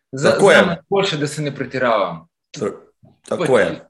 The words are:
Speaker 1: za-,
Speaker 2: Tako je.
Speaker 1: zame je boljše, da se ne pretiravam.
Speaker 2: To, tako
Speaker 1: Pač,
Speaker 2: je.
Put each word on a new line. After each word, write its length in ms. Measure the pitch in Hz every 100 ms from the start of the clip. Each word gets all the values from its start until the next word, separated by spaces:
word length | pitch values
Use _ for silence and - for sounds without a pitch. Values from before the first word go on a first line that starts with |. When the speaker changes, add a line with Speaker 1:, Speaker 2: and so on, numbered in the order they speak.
| _
Speaker 1:
za-, 240 | 135 156
Speaker 2:
Tako 220 | - -
je. 40 | 151
Speaker 1:
zame 160 | 180
je 100 | 170 -
boljše, 320 | 196 190 151
da 80 | 143
se 160 | 156
ne 100 | 147
pretiravam. 680 | - 123 131 123 107 90 82 - _ _
Speaker 2:
To, 180 | - 101 - _ _ _ _
tako 240 | - 110 156
Speaker 1:
Pač, 100 | 123
Speaker 2:
je. 140 | 87 78